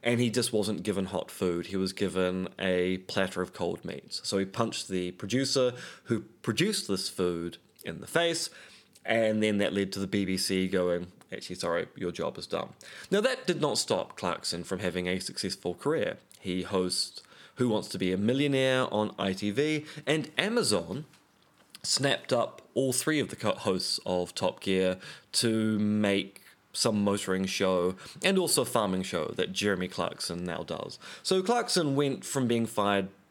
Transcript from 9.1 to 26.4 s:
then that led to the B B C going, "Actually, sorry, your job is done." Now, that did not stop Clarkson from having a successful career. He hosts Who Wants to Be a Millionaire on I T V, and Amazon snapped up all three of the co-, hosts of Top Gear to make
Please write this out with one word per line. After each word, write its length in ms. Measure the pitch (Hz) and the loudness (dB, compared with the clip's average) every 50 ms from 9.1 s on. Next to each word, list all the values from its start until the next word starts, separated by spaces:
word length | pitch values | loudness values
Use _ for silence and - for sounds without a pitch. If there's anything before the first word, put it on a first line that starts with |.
| 113 117 113 110 110 107 107 | 2 4 4 4 4 4 4
then 140 | 107 104 101 | 4 4 4
that 140 | 104 - 87 | 2 2 2
led 180 | 98 98 95 95 | 2 0 0 -2
to 60 | 98 | -4
the 80 | 98 95 | -4 0
B 180 | 95 101 98 | 0 0 2
B 120 | 92 95 92 | 2 0 0
C 300 | - - 98 92 92 92 | 0 2 2 2 2 2
going, 400 | 92 92 90 90 87 87 90 90 - - - _ | 2 2 2 2 2 0 -2 -6 -12 -20 -16 _
"Actually, 260 | - - - - 90 85 | -12 -10 -10 -10 -8 -4
sorry, 300 | - 87 85 87 87 - - | -2 0 0 0 -2 -4 -8
your 160 | - - 87 | -6 -6 -6
job 260 | 85 - 80 76 - - | -4 -2 -4 -4 -4 -6
is 100 | 78 - | -8 -6
done." 220 | - 82 - - - _ - - - - - - | -4 -4 -4 -6 -10 _ -20 -18 -16 -16 -4 0
Now, 120 | 180 202 | 0 2
that 240 | 208 262 254 254 - | 2 2 0 0 0
did 160 | - 175 143 | -2 0 2
not 160 | 147 143 107 - | 2 2 2 0
stop 400 | - - 110 90 - - - - | 2 2 2 0 0 -4 -8 -4
Clarkson 460 | - 90 82 - - - - 85 85 | -2 -2 -2 -2 -2 -4 -4 -4 -4
from 160 | - 95 92 | -4 -4 -2
having 280 | 104 90 82 90 90 90 | -2 -2 -2 0 0 0
a 120 | 92 92 | -2 -2
successful 560 | 92 - - - - 95 90 - - 90 85 | -2 -6 -8 -6 -6 -6 -6 -4 -4 -6 -4
career. 420 | - - 143 156 160 104 82 - - - _ - - | -2 -2 -2 0 0 0 -2 -4 -8 -14 _ -20 -12
He 240 | - 95 90 92 87 | -6 -4 -2 -2 -2
hosts 580 | 92 101 95 92 92 90 - - - - - - - - - - - - | 0 0 0 0 0 0 -2 -4 -4 -6 -16 -20 -20 -20 -20 -20 -20 -2
Who 120 | - 123 123 | 0 0 2
Wants 200 | 107 104 - - | 2 0 -2 -4
to 100 | - 95 | -4 -2
Be 140 | 95 92 92 | 0 0 2
a 40 | 92 | 2
Millionaire 760 | 101 110 127 139 147 143 139 131 131 131 131 127 127 - | 2 2 2 2 2 2 4 4 4 4 4 2 2 2
on 220 | - 107 107 104 - - | 2 0 0 0 -2 -2
I 140 | - 98 95 | 0 0 0
T 180 | - 104 104 | 0 -2 -2
V, 340 | 101 120 147 156 156 151 151 - - 151 - - | 0 2 0 2 0 -2 -4 -8 -14 -8 0 0
and 240 | 151 160 147 - - - | 0 0 0 -4 -2 -2
Amazon 680 | 156 208 226 240 185 110 107 90 85 82 - 139 156 - - - _ _ _ _ _ _ _ _ - _ _ - - | -2 0 0 0 2 2 2 0 0 -2 -8 -8 -8 -12 -18 -20 _ _ _ _ _ _ _ _ -20 _ _ -12 -4
snapped 480 | - - - 131 139 127 - - - | -2 -2 2 2 2 2 0 0 0
up 300 | 135 120 113 - - - - - _ | 2 2 2 0 -4 -14 -20 -6 _
all 200 | - 135 135 120 | 0 0 2 0
three 260 | - - - 156 151 | 0 0 2 2 2
of 100 | 127 - | 0 -2
the 60 | - | -4
co-, 180 | - - 107 95 | -2 -2 -2 -2
hosts 460 | - - 107 95 90 - - - - - | 0 0 0 0 0 0 -2 -4 -4 -2
of 280 | - 92 90 90 87 - | 0 0 0 0 -2 -4
Top 280 | - 95 92 - - | -2 -2 -2 -2 -2
Gear 360 | - 98 95 92 92 92 92 92 - - - - - _ - | -2 0 2 4 4 2 0 -2 -6 -16 -16 -18 -18 _ -2
to 440 | - - 117 110 113 110 110 110 107 | 0 2 2 2 2 2 2 2 2
make 640 | 107 104 107 107 107 101 101 98 - - - - | 2 2 4 4 4 4 4 2 2 -2 -8 -20